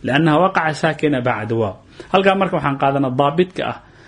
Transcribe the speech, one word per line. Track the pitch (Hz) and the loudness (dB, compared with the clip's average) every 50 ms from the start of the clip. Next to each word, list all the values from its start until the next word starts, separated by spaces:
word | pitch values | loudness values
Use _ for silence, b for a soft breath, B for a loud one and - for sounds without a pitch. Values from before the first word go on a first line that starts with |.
"لأنها | - 117 127 147 165 160 151 | -4 -2 0 2 2 4 4
وقع | 156 180 190 180 185 165 156 | 4 2 2 0 0 -2 -2
ساكنة | 151 - - 160 151 151 - 151 143 127 | -2 -2 -2 -2 0 0 0 0 0 0
بعد | 120 127 117 104 110 110 | 0 -2 -2 -2 -4 -2
واو." | 117 113 110 98 92 - B B B B B B | -2 -2 -2 -2 -4 -10 B B B B B B
Halkaa | - 196 190 196 190 | 0 2 4 2 2
marka | 196 190 170 185 | 2 0 -2 -2
waxaan | 156 139 143 139 135 | -2 -2 -2 -2 0
qaadanaa | 143 139 139 139 139 131 | 0 0 2 0 0 0
daabitka | 123 135 139 143 156 170 180 180 - - 123 - | 2 2 0 2 2 0 -2 -2 -4 -6 -6 -6
ah. | 120 - b b b b b | -8 -10 b b b b b